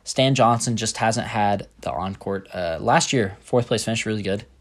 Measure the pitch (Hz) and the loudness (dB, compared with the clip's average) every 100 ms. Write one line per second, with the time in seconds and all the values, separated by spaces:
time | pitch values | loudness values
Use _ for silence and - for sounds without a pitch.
0 | - - 131 135 117 117 123 113 110 - | -6 2 4 6 6 4 0 -2 -2 -2
1 | 113 113 - 113 104 101 - _ - 64 | 0 0 -2 0 0 0 -4 _ -8 -6
2 | 95 98 - 98 - 95 85 80 107 151 | -6 -8 -6 -6 -6 -6 -4 -2 2 2
3 | 156 135 98 98 - 127 117 113 - 113 | 2 0 0 -4 -2 0 2 -2 -2 -4
4 | 110 107 98 101 - _ | -2 -4 -2 -4 -6 _